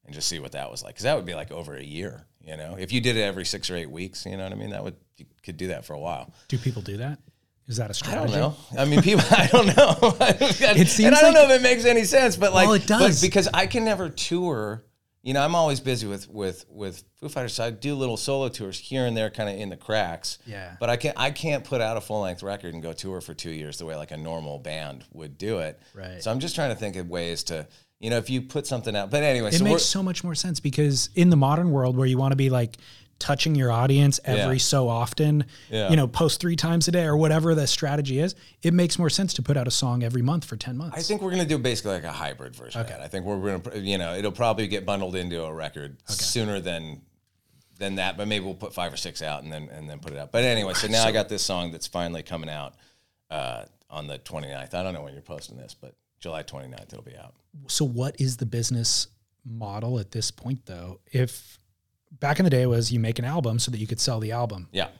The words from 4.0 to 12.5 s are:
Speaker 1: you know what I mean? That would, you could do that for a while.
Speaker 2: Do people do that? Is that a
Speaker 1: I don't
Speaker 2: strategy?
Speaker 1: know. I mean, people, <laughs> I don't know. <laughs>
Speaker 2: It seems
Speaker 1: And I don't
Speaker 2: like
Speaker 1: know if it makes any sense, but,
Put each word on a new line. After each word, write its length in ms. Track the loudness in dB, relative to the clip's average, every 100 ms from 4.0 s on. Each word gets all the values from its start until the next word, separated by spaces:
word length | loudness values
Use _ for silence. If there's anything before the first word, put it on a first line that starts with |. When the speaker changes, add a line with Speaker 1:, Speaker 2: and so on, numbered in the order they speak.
| -12 -12 -12
Speaker 1:
you 100 | -10
know 80 |
what 80 | -10
I 40 | -10
mean? 140 | -10
That 140 | -8
would, 120 | -10 -12 _ _
you 100 | -20 _
could 140 | -16 -10
do 120 | -8
that 160 | -8
for 100 | -10
a 40 | -10
while. 340 | -8 -10 -12 -20 _
Speaker 2:
Do 100 | -4
people 240 | -4 -6
do 160 | -10 -8
that? 200 | -8 -10 _ _ _ _ -10
Is 100 | -8
that 60 |
a 240 | -6 -6 -6
Speaker 1:
I 60 |
don't 140 | -4 -2
Speaker 2:
strategy? 60 | 0
Speaker 1:
know. 200 | -2 -4 -10 -2
I 60 |
mean, 180 | 4 6
people, 220 | 6 6 6
<laughs> 40 |
I 160 | 6 8
don't 200 | 8 8 8
know. 400 | 8 8 4 6
<laughs> 0 |
Speaker 2:
It 680 | 4 4 4 4 6 8 8
seems 180 | 8 8
Speaker 1:
And 80 | 12
I 40 |
don't 120 | 12
Speaker 2:
like 140 | 12 10
Speaker 1:
know 60 |
if 60 | 8
it 20 |
makes 220 | 6 4
any 200 | 6 4
sense, 320 | 6 6 6 4
but, 160 | 4